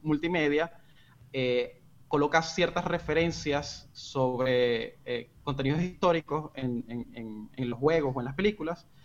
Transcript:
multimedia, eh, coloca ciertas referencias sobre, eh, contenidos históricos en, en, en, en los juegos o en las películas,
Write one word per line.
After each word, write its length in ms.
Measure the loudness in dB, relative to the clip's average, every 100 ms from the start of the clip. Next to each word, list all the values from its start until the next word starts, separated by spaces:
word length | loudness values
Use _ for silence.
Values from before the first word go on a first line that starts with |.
multimedia, 680 | -2 0 2 2 2 2 0 -6 -20 -20 -20 -20 -10
eh, 480 | -2 0 2 0 -8 -20 -20 0
coloca 340 | 2 4 2
ciertas 420 | 0 0 0 0
referencias 1040 | -2 -2 0 2 2 0 -2 -2 -2 -12 -18
sobre, 1080 | -18 -8 0 0 2 2 4 4 2 -4 -10
eh, 260 | -8 -8 -8 -10
contenidos 360 | -6 -2 0 2
históricos 680 | 0 2 2 2 0 -6 -6
en, 300 | -6 -4 -4 -6
en, 180 | -10 -10
en, 360 | -12 -12 -12 -14 -6
en 140 | -4
los 80 | 0
juegos 340 | 2 2 0
o 60 | -2
en 60 | -4
las 80 |
películas, 520 | 0 0 0 -6 -8 -12 -20